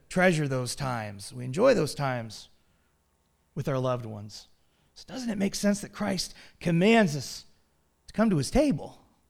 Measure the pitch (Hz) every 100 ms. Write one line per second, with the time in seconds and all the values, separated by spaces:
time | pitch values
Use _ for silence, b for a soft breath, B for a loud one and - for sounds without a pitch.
0 | - - 185 160 147 131 123 - 139 120
1 | 107 101 98 123 123 131 247 220 151 -
2 | 143 127 113 104 - _ _ _ _ _
3 | _ _ _ _ _ - 151 135 127 123
4 | 113 107 104 - - _ _ _ _ -
5 | - 262 240 202 196 - 202 202 - -
6 | 208 190 - - B B 175 165 190 226
7 | 196 147 123 - - _ _ _ _ _
8 | - - 226 180 131 - 294 180 95 -
9 | _ _